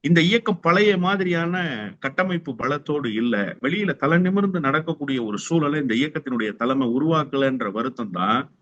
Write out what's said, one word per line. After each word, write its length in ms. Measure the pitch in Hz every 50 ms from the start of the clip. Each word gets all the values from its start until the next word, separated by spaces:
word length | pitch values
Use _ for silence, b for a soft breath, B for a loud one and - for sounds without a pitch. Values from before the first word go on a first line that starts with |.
| -
இந்த 160 | 175 170 170
இயக்கம் 380 | 160 180 220 233 226 226 196 165
பழைய 300 | - 165 175 196 208 208 196
மாதிரியான 580 | 180 180 185 202 190 190 180 175 165 170 175 180 185 175 160 127 107 107 101 -
கட்டமைப்பு 540 | _ - 135 139 - 185 190 180 165 160 151 120
பலத்தோடு 560 | 113 120 131 147 143 147 - 147 147 131 117 104
இல்ல, 220 | 110 120 120 113 101 98 87 -
வெளியில 340 | - 120 139 165 214 208 180 135
தலை 220 | - 139 143 165 175
நிமிர்ந்து 400 | 180 185 190 202 202 196 180 175
நடக்கக்கூடிய 600 | 139 135 143 156 160 170 160 143 147 139 135 127 117
ஒரு 140 | 107 104 98
சூழலை 380 | - - 165 165 147 143 151 151
இந்த 140 | 143 123 110
இயக்கத்தினுடைய 540 | 120 143 156 151 160 - 135 127 117 107 107 101
தலைமை 340 | - 117 123 131 135 131 117
உருவாக்கலன்ற 840 | 117 135 151 160 165 156 147 135 139 135 139 135 131 123 117 104
வருத்தம் 400 | 98 110 117 131 123 - 117 101
தான் 260 | 90 90 92 101 113 131 143 - _ _